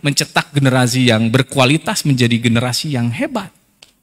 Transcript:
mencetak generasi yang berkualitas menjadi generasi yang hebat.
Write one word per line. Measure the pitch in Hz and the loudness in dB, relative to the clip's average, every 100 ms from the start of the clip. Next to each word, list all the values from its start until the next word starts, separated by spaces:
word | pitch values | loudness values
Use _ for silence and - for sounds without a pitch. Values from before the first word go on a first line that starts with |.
| 147 | -4
mencetak | 135 151 - - | -4 -4 -4 -2
generasi | 143 135 127 123 127 123 | 0 2 2 2 2 2
yang | 110 113 | 2 2
berkualitas | 123 131 139 127 156 - 214 151 | 0 0 0 2 2 -2 -4 -2
menjadi | 131 120 117 | 0 2 2
generasi | 117 117 123 123 160 | 0 0 -2 -4 -6
yang | 131 117 | -4 -4
hebat. | 120 302 247 185 _ _ _ - _ | -4 -6 -6 -10 _ _ _ -20 _